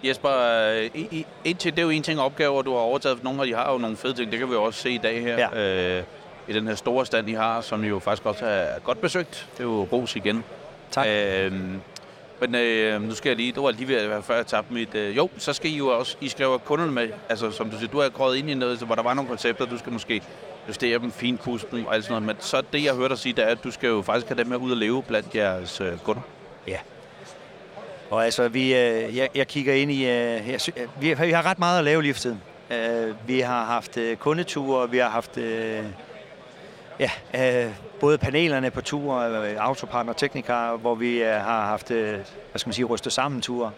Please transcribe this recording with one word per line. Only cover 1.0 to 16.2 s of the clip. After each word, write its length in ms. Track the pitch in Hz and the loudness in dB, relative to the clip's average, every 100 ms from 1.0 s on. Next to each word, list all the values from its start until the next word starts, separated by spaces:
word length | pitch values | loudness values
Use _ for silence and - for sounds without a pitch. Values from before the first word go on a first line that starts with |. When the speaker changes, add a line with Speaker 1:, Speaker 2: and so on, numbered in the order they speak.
| 208 | -6
Speaker 1:
i, 160 | 156 - - | -6 -8 -6
indtil, 260 | 160 175 175 | -2 0 0
det 80 | 156 | 2
er 40 | |
jo 80 | 170 | 2
en 120 | 156 | 2
ting, 180 | 147 156 | 0 0
opgaver, 420 | 135 135 147 139 | 0 2 2 4
du 100 | 131 | 2
har 60 | 123 | 2
overtaget 380 | 113 131 135 123 | 2 2 2 0
for 60 | |
nogle, 160 | 127 139 | -2 -2
og 60 | 131 | 0
de 80 | |
har 180 | 113 135 | 2 2
jo 60 | 131 | 2
nogle 180 | 117 107 | 0 -2
fede 180 | 127 | -2
ting. 160 | 123 117 | -2 -2
Det 80 | 113 | -2
kan 100 | 131 | 0
vi 60 | |
jo 80 | 120 | 2
også 180 | 107 107 | 2 0
se 100 | 127 | -2
i 80 | 120 | 0
dag 220 | 113 117 | 0 0
her, 260 | 120 120 117 110 | 0 2 2 2
Speaker 2:
Ja. 400 | 98 92 90 90 | 2 2 2 0
Speaker 1:
øh, 40 | 87 - - - - | -2 -12 -18 -18 -2
i 40 | |
den 140 | 107 110 | -2 0
her 60 | |
store 320 | 107 - 123 127 | -2 0 0 2
stand, 220 | 117 107 | 0 0
I 40 | |
har, 280 | 113 110 113 | 0 0 0
som 240 | 117 110 | -2 -2
I 40 | 107 | 0
jo 100 | 101 | 0
faktisk 280 | - 107 110 | 0 0 0
også 180 | 107 117 | -2 0
er 320 | 101 82 65 | 2 0 -2
godt 160 | - 127 | -2 0
besøgt. 480 | 175 185 165 - - | 0 0 -4 -8 -16
Det 80 | - | -6
er 40 | |
jo 240 | 123 110 95 | -2 0 2
ros 240 | 120 120 110 | 0 0 -2
igen. 280 | 101 110 110 - - - - | 0 0 -4 -14 -16 -18 -4
Speaker 2:
Tak. 160 | - 123 | 0 2
Speaker 1:
Øhm, 720 | 104 101 95 95 95 92 95 - - - - - - | 2 2 2 0 -2 -6 -8 -12 -18 -18 -20 -20 -4
men, 140 | 127 | -2
øh, 480 | 120 120 113 110 107 | 2 2 4 2 2
nu 120 | 107 | -2
skal 140 | 110 143 | -2 0
jeg 60 | 117 | 2
lige, 160 | 120 | 0
det 100 | 123 | 0
var 80 | 139 | 0
lige 180 | 110 131 | 0 0
ved 80 | 127 | 0
at 140 | 104 | 2
være, 120 | 104 | -2
før 140 | 101 117 | 0 0
jeg 100 | 113 | 2
tabte 260 | 110 107 | 0 0
mit, 200 | 120 113 | -4 -2
øh, 220 | 107 104 110 | -2 0 2
jo, 120 | 180 - | 0 0
så 140 | - | -4
skal 180 | 139 160 | -2 -2
I 60 | 151 | 0
jo 220 | 135 117 | 2 2
også, 180 | 131 - | 0 -4